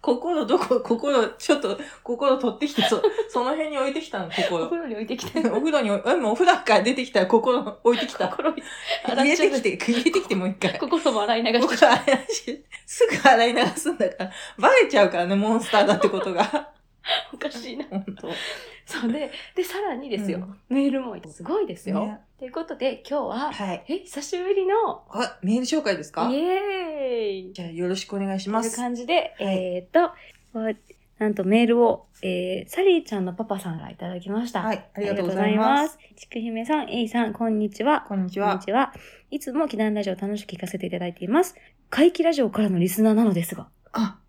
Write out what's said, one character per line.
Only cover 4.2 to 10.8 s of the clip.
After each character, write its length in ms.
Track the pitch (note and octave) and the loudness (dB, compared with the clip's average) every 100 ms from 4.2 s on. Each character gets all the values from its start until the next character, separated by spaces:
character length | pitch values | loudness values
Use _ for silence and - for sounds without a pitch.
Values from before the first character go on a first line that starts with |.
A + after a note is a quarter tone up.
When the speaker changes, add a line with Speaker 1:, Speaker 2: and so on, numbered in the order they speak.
Speaker 1:
の、 100 | E3+ | -6
心。 340 | - F4 F3 | -2 -2 -2
Speaker 2:
心 220 | D#3+ E4+ D#4+ | -2 -4 -6
に 60 | |
置 80 | G#3 | -8
い 20 | A3 | -6
て 100 | B3 | -8
き 140 | - | -6
た。 80 | D#4+ D#4 | -2 0
Speaker 1:
<laughs> 80 | |
お 60 | G#3+ | 0
風 100 | D4+ | 0
呂 100 | D4+ | 0
に 100 | A3+ | 0
お-、 120 | G3+ G#3 | -2 0
え、 80 | E4+ | 0
も 140 | A#3 | 0
う 20 | |
お 20 | |
風 120 | A3+ F4 | 2 4
呂 180 | F#4 | 4
か 100 | - G#3+ | 4 4
ら 40 | |
出 120 | G3+ | 4
て 100 | C4 | -2
き 80 | B3 | 0
た 80 | G#3 | 0
ら 60 | F#3 | 4
心 520 | A3+ B3+ B3 - - | 4 4 0 -2 0
置 120 | A#3 A#3+ | 2 2
い 20 | |
て 80 | B3+ | 0
き 80 | - | -4
た。 120 | F#3 | -4
Speaker 2:
心 220 | - D4+ | 0 -2
置 80 | D4+ | -2
い 40 | |
て、 60 | - - - E5+ | -10 -14 -6 -4
洗 80 | - | -2
っ 40 | A#3 | 2
ち 20 | |
ゃ 40 | |
う。 40 | C4+ | 4
Speaker 1:
入 100 | F4 | 4
れ 140 | F4+ C#4 | 4 2
て 180 | A3+ - | -2 -2
き 0 | |
て、 140 | - | 0
入 120 | A#3 | 2
れ 60 | C#4+ | 2
て 100 | F#4 | 0
き 80 | - | 0
て、 60 | |
も 120 | G3 F#3 | -2 -2
う 20 | |
一 60 | |
回。 240 | F#3+ F#3 | -2 -4
Speaker 2:
心 340 | - | -2